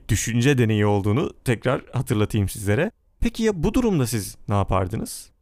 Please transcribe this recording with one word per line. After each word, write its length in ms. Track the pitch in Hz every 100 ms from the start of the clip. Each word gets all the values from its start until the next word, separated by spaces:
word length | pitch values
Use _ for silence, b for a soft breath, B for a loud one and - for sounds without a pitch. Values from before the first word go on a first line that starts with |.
| -
düşünce 480 | 107 - 117 127 131
deneyi 280 | 110 107 104
olduğunu 480 | 101 104 113 - - -
tekrar 360 | 113 127 147 -
hatırlatayım 560 | 127 127 104 104 110 98
sizlere. 420 | 110 101 107 180 - _ -
Peki 240 | 233 -
ya 200 | 220 190
bu 100 | 180
durumda 340 | 254 233 175 120
siz 300 | 117 92 - -
ne 60 | 101
yapardınız? 760 | 95 98 95 113 - - - _